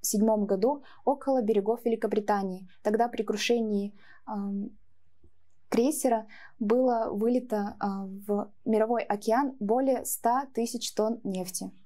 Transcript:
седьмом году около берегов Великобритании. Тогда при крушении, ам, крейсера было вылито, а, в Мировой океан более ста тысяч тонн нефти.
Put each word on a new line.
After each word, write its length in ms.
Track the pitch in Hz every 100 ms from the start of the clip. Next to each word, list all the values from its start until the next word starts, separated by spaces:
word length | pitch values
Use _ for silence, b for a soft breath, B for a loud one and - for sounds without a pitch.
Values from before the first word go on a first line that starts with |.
седьмом 460 | - 208 220 214 202
году 380 | 190 226 285 B B
около 380 | - 277 277 262
берегов 420 | 208 220 196 233
Великобритании. 840 | 240 226 220 214 208 208 196 185 190 b
Тогда 260 | - 214 233
при 160 | 233
крушении, 680 | 208 214 - 240 220 202 202 b b b
ам, 460 | - 214 202 202 202 - - - - - - - - - -
крейсера 580 | - 247 302 262 226 214 B B B
было 480 | 208 240 254 233 226
вылито, 680 | 202 226 247 247 214 202 -
а, 260 | 202 196 196
в 460 | 196 202 202 - -
Мировой 380 | - 220 220 233
океан 540 | - 208 214 226 277 269
более 460 | 202 233 269 254
ста 420 | - - 233 247 277
тысяч 400 | - 233 240 -
тонн 260 | - 214 226
нефти. 480 | 202 185 180 - 190 -